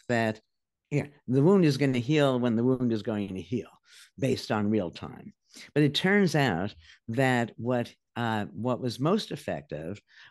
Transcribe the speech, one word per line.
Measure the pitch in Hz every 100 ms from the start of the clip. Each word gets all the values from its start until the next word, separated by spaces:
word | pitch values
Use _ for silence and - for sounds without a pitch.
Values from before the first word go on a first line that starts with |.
| -
that, | 120 113 107 _ _ _ _ _
yeah, | 143 - - -
the | 131
wound | 151 196 156
is | 135
gonna | 143 123
heal | 117 151 139 127
when | 123 110
the |
wound | 123 127 123
is | 110
going | 110 104 98
to | 92
heal | 85 120 - - _ - - -
based | 131 117 -
on | 110 104
real | 110 85
time. | 76 - - - - _ - -
But | 147
it | 147
turns | 147 190 202 185 160
out | 135 82 101 - - - -
that | 117 131 123 117 -
what | 113 123 120 - _ -
uh, | 117 107 101
what | - 120 113
was | 123 113
most | 147 208 -
effective | 151 - 80 - 76 80 101 _ - -